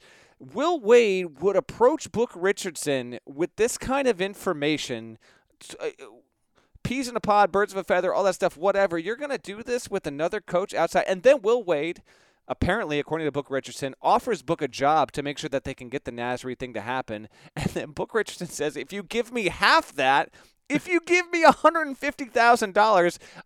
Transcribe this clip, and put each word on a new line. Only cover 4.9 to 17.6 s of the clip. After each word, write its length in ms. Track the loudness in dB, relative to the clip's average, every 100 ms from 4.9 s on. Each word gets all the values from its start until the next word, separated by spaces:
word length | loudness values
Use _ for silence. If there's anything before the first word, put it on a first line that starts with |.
| -8 -10 -18 _ _ _ _
t-, 160 | -20 -10
uh, 240 | -10 -10 -18 -20 _ _ _ _ _ _
peas 260 | -6 -4 -4
in 80 | -4
a 40 |
pod, 300 | 2 4 4
birds 220 | 4 0
of 60 | -2
a 60 |
feather, 280 | 0 0 2
all 120 | 2
that 100 | 0
stuff, 220 | 0 -2 0
whatever. 420 | 0 2 2 0
You're 180 | -6 -6
gonna 220 | -6 -8
do 240 | -8 -12
this 260 | -6 -6 -4
with 180 | -6 -6
another 340 | -4 -4 -4
coach 340 | -2 -2 -2
outside, 300 | 0 0 0 0
and 160 | 2
then 180 | 4 4
Will 220 | 4 0
Wade, 400 | 0 -2 -2 -8 _ _ _ _ -10
apparently, 520 | -4 0 0 -2 -4
according 280 | -4 -4 -4
to 60 |
Book 160 | -4 -4
Richardson, 460 | -6 -6 -8 -10 -2
offers 400 | 0 2 0 -6
Book 180 | -4 -4
a 80 | -4
job 440 | 0 2 4 2
to 100 | -2
make 160 | -8 -8
sure 100 | -4
that 160 | -4
they 80 | -6
can 160 | -10 -10
get 160 | -10
the 80 | -8
Naz 320 | -6 -4 -4
Reid 140 | -6 -10
thing 160 | -10
to 80 | -8
happen. 460 | -6 -6 -6 -10 -12 _
<laughs> 140 | -16
And 140 | -6